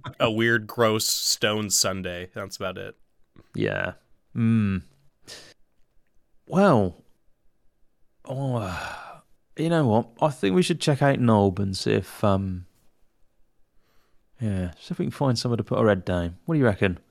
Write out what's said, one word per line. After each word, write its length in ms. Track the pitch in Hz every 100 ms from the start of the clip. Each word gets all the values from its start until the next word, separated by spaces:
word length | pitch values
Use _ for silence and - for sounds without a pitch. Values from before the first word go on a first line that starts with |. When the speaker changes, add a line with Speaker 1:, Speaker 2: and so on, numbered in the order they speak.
| 143
Speaker 1:
<laughs> 140 | -
Speaker 2:
a 120 | 123
weird, 360 | 110 117 117 107
gross 380 | - 113 110 -
stone 640 | - - - 110 107 104
sundae. 580 | - 101 95 90 87 90
That's 240 | - 98 -
about 200 | 95 95
it. 180 | 98 - _ _ _ - - -
Speaker 1:
Yeah. 380 | 52 50 50 - _ _ _
Hmm. 440 | - 113 113 104 92 - _ _ _ - - - - _ _ _ _ _ _ _ _ -
Well, 560 | 170 202 127 95 - _ _ _ _ _ _ _ _ _ _ _ _ -
oh, 300 | 131 139 123
uh, 200 | 95 85 - - - - _ _ _ -
you 120 | 160
know 160 | 170 135
what? 200 | 107 117 -
I 80 | -
think 260 | 139 196 185
we 80 |
should 160 | 175 160
check 220 | - 139
out 180 | 143 139
Nulb 400 | 120 107 101 92
and 160 | 98 95
see 140 | -
if, 300 | 107 95 -
um, 420 | 107 98 98 92 90 _ _ _ _ _ _ _ _ _ _ _ _ _ _ _ _ -
yeah, 300 | 110 95 90 -
see 120 | -
if 80 | 175
we 60 | 180
can 60 |
find 260 | - 139 120
somewhere 200 | 127 113
to 60 |
put 140 | 107 104
our 100 | 113
head 160 | 98 90
down. 320 | 90 87 87 -
What 100 | 160
do 40 |
you 60 | 123
reckon? 340 | 98 101 87 _